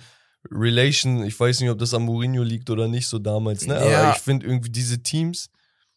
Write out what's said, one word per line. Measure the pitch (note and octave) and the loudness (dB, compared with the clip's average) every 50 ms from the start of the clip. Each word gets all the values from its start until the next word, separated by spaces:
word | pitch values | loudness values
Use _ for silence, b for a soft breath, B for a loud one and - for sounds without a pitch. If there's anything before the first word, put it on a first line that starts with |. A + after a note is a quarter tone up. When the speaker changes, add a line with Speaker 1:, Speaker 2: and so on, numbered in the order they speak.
| b b b b b b b b b - | b b b b b b b b b -10
Speaker 1:
Relation, | - G#2+ A2 A#2 A#2 A#2+ B2+ C#3+ D3 - - C3+ B2+ A#2+ G#2+ | -4 0 2 2 4 4 4 4 4 2 2 0 0 0 0
ich | G2+ G#2+ - | -2 -2 0
weiß | A#2+ B2 B2 A#2+ | 2 2 2 2
nicht, | B2+ B2 | 0 0
ob | A#2+ G#2+ | 0 0
das | A#2+ A#2 A#2+ | -2 -2 0
an | A#2 A#2 | 0 0
Mourinho | A#2 A#2 A#2 A#2+ B2+ C3 B2+ A#2+ | 0 -2 -2 -2 -2 0 0 0
liegt | A#2 A2+ A2+ A#2+ - | 0 -2 -4 -4 -4
oder | A2+ G#2+ A2+ A2+ | -2 0 0 0
nicht, | A#2 B2 B2 - | 0 -2 -4 -4
so | - A#2 | -4 -4
damals, | G2+ G#2 G#2 G#2+ A2 A2 G#2+ F#2+ - A#2+ | -2 -2 -2 0 0 -2 -2 -2 -2 -4
ne? | C#3+ | -2
Speaker 2:
Ja. | - - - - D3+ D#3 | 2 4 4 4 6 4
Speaker 1:
Aber | D3+ C#3 | 4 2
ich | - | 2
find | - C3+ C3+ C3 - | 0 0 -2 0 0
irgendwie | G#2 B2+ B2 A#2 A#2+ | 0 -2 -2 -2 -4
diese | A2+ A#2 B2 A#2+ A#2+ A#2+ A#2+ | -4 -4 -4 -2 -4 -4 -4
Teams, | - - D#3+ E3 E3 F3 - - - _ _ _ _ _ _ _ _ _ | -2 -2 -2 -2 -2 -4 -6 -10 -14 _ _ _ _ _ _ _ _ _